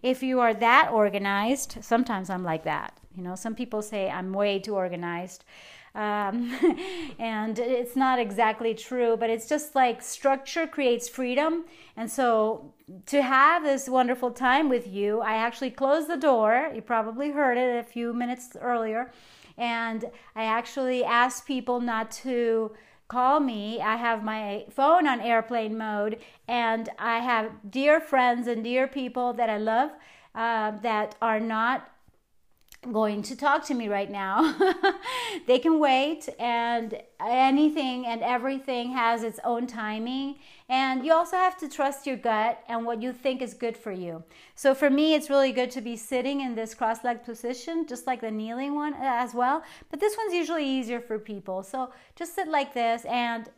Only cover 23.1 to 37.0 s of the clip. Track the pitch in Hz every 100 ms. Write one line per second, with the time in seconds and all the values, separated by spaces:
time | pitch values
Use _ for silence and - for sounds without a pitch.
23.1 | 247 254 302 277 214 208 233 208 226 233
24.1 | 226 214 220 208 202 - - 277 349 302
25.1 | 240 220 226 226 240 220 220 220 208 208
26.1 | 226 - _ - 240 233 226 226 - 220
27.1 | 233 247 233 220 - 202 254 285 311 311
28.1 | 262 247 240 240 226 220 254 262 277 254
29.1 | 247 247 240 226 208 214 226 294 - -
30.1 | - _ - 226 226 214 214 226 214 214
31.1 | - 226 220 226 220 226 262 - _ _
32.1 | _ _ _ _ _ _ - 247 220 214
33.1 | 208 208 262 285 302 302 254 214 202 202
34.1 | 202 190 202 311 - 381 349 392 381 494
35.1 | 508 466 381 - 254 320 320 294 262 285
36.1 | 311 - - 240 233 233 233 226 -